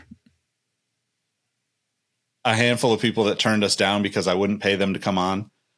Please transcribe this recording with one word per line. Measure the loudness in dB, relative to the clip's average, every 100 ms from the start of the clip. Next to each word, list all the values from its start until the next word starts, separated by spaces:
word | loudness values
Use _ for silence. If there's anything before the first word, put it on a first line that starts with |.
| -14 -20 _ _ _ _ _ _ _ _ _ _ _ _ _ _ _ _ _ _ _ _ _ _ -2
a | 2
handful | 2 2 2
of | 2
people | 0 0 0
that | 0
turned | 0 2
us | 0 0
down | 0 0
because | -2 -2 0
I |
wouldn't | 0 0 -2
pay | -2 0
them | -2
to | -2
come | -2 -2
on. | -2 -4 -6 _ _